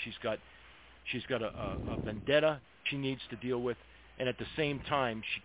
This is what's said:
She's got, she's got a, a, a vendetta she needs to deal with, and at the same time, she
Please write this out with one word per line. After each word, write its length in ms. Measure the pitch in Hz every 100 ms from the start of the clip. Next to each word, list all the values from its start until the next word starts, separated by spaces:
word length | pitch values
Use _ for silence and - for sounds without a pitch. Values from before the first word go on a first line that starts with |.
She's 140 | 117 107
got, 180 | 117 107 - - - - - - -
she's 200 | 127 -
got 140 | 123
a, 60 | 110
a, 300 | - 104 98 -
a 40 | -
vendetta 560 | - 107 101 147 156 147 - - -
she 80 | 139
needs 240 | 135 135 -
to 80 | 110
deal 240 | 123 123
with, 160 | 123 117 - - - -
and 80 | 127
at 100 | 120
the 80 | 113 -
same 240 | 147 139 -
time, 340 | 147 123 110 107
she 80 | -